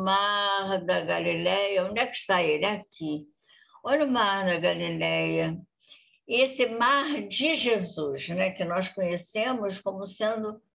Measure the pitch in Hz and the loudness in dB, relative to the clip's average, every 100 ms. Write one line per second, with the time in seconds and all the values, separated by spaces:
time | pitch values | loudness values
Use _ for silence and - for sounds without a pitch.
0 | 190 196 202 202 202 196 190 190 170 180 | 2 4 4 2 2 0 0 0 0 0
1 | 165 170 170 165 180 196 202 190 190 220 | 0 0 0 0 2 2 2 2 0 0
2 | 247 - - 180 160 151 196 202 - - | -2 -4 0 2 2 2 0 -2 -8 -10
3 | 156 151 - _ _ - _ - 233 294 | -6 -6 -8 _ _ -20 _ -12 0 2
4 | 285 247 202 196 190 170 175 170 170 165 | 2 2 2 2 0 2 0 0 -2 -2
5 | 165 165 165 165 160 170 - _ _ - | 0 0 2 0 0 -4 -10 _ _ -20
6 | _ _ - 240 262 262 247 226 240 277 | _ _ -2 2 2 2 0 2 2 4
7 | 302 294 202 190 302 311 240 208 180 - | 2 -4 -4 0 0 2 2 0 0 -4
8 | 147 135 170 175 190 190 170 180 185 - | -4 -4 -4 -2 -2 -2 -2 -2 -4 -2
9 | 175 175 - 214 247 247 202 190 196 190 | -2 -2 -4 -2 -2 -2 -4 -4 -6 -6
10 | 196 - 214 226 214 214 _ | -8 -4 -2 -2 -4 -8 _